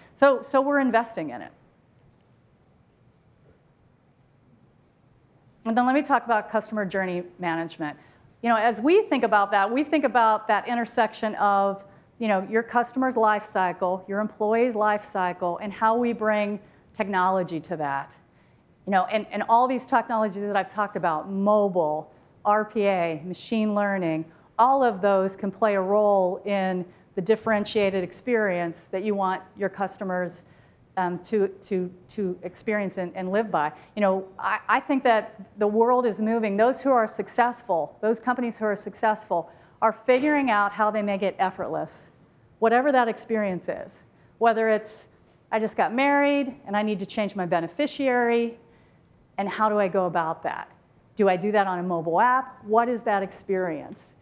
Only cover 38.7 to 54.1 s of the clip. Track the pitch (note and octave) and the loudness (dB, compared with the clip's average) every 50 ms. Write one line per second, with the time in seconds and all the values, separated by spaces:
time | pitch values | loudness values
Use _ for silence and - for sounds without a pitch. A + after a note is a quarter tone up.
38.7 | G3+ G#3 - G3+ - - - A3 G#3+ G#3+ - - F#3 E3+ D#3+ - - - - - | -2 -4 -6 -12 -6 0 0 0 0 0 -2 -2 -2 -2 -2 -6 -14 -20 -20 -18
39.7 | _ - G#3+ A3+ - - - - B3 B3+ C#4 D4+ D4+ C#4+ C4+ B3 G#3 G#3 G3+ G3+ | _ 0 0 0 0 0 2 2 2 4 4 2 2 2 2 2 2 2 2 0
40.7 | - G#3 G#3+ G#3+ G#3 A3 G3+ G3+ G3 F#3+ G3+ F#3 - - F#3+ F#3 F#3+ - E3+ A#2+ | 0 0 0 0 0 0 -2 -2 -2 -2 -2 -2 0 0 -2 -2 -2 -6 -8 -6
41.7 | D#3 D3+ D#3+ D#3 - - - - _ _ _ _ _ _ _ _ _ - A3 A3+ | -4 -6 -6 -8 -12 -20 -20 -20 _ _ _ _ _ _ _ _ _ 0 2 4
42.7 | A#3 B3 C4 D4 C4 B3+ A#3+ A3+ G#3+ - - - A3+ G#3+ G#3 G3 F#3 E3 - - | 4 4 4 4 4 4 2 2 -2 -6 -6 -4 -2 -2 -2 -2 -4 -4 -6 -8
43.7 | - - - - - - _ _ _ _ _ _ _ - A3+ A#3 A3 A3+ A3+ A3 | -8 -8 -10 -14 -18 -20 _ _ _ _ _ _ _ 2 2 2 4 4 2 2
44.7 | G#3+ G#3 G#3+ - - - - - _ _ _ _ _ _ _ - - A3 A3 G#3+ | 2 0 -2 -6 -12 -12 -14 -16 _ _ _ _ _ _ _ -4 -2 -2 -2 -2
45.7 | - - E3 D#3+ A3 B3+ C#4 C#4+ C#4+ C#4+ C#4+ C#4+ C#4+ C#4+ C#4 C4+ C4 - - - | 0 0 0 0 2 0 2 2 4 4 4 2 2 0 -2 -4 -8 -14 -10 -4
46.7 | G3+ G#3 G#3+ G#3+ G#3+ F3+ G3 - - A#3 G#3 G3 - G3+ F3+ E3+ F3+ E3 E3 E3 | -2 -2 0 -2 -2 -4 -6 -6 -4 -4 -4 -4 -4 -4 -2 0 0 0 -2 -2
47.7 | - - D4 D4 - - C#4 C4 B3 B3 A#3+ A#3 A#3 A#3 A#3 A#3 A#3 - - _ | -4 -4 -4 -4 -2 -2 0 0 2 2 2 2 2 2 0 -2 -6 -12 -20 _
48.7 | - _ _ _ _ _ _ _ _ _ _ _ - - G3+ G3+ - - G#3+ G#3+ | -20 _ _ _ _ _ _ _ _ _ _ _ -8 -6 -6 -4 -2 0 0 2
49.7 | G#3 G#3 G3+ F#3 F#3 G3 F#3 F3 E3 F3 D#3+ D#3+ E3 - - - - - - - | 2 2 0 2 0 0 0 0 0 -2 -2 -2 -6 -6 -6 -8 -6 -8 -10 -14
50.7 | - _ _ _ _ _ _ _ - - G#3 G3 F3+ F3+ F#3+ G#3 G#3 G#3 G3 F#3+ | -20 _ _ _ _ _ _ _ -2 2 2 4 4 2 0 2 2 2 2 2
51.7 | F3+ F3 F3+ F#3 F3 E3 D#3+ E3+ D#3+ F3+ A#3 B3 B3+ C4 C4 - - - - G#3 | 0 -4 -2 -2 -2 -2 -2 0 2 4 4 4 4 2 -2 -4 -14 -14 -4 2
52.7 | G#3+ A3+ A#3 B3 B3 A3 - A3+ G#3 G3 G3 F#3 - - - - G3 F#3 F#3 F3 | 2 2 2 2 -2 -4 -2 0 0 0 -2 -4 -10 -14 -6 -4 -2 -2 -2 -4
53.7 | D#3 C#3 C3 - G#3+ - - - | -6 -8 -10 -14 -16 -18 -20 -20